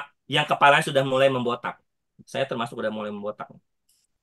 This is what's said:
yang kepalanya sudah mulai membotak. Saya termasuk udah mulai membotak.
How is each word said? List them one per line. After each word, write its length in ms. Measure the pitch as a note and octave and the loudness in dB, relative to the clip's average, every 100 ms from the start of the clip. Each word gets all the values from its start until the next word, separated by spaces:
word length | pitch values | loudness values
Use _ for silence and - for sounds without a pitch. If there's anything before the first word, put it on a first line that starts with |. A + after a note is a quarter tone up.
| - _ - C#3+ | 0 _ -4 -2
yang 100 | D3 | 0
kepalanya 340 | C#3+ C#3+ D3 D#3+ | 4 6 4 2
sudah 140 | C3+ C3+ | 0 2
mulai 160 | C3 C3+ B2+ | 4 4 2
membotak. 400 | A#2+ A#2 G2 - _ _ _ _ - | -2 -4 -8 -12 _ _ _ _ -10
Saya 140 | A#2+ C3+ | -6 -4
termasuk 260 | B2+ B2 A#2+ | -4 -6 -6
udah 120 | A2 G#2+ | -6 -6
mulai 140 | G#2+ G#2 | -8 -8
membotak. 320 | G#2 - - - _ _ _ _ _ _ | -10 -10 -16 -20 _ _ _ _ _ _